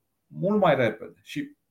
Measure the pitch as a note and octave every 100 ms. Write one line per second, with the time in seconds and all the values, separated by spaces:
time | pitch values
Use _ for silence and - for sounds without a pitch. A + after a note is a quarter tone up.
0 | _ _ _ D3+ F3+ G#3 F3+ C3 A2+ -
1 | - - - D3+ - _ _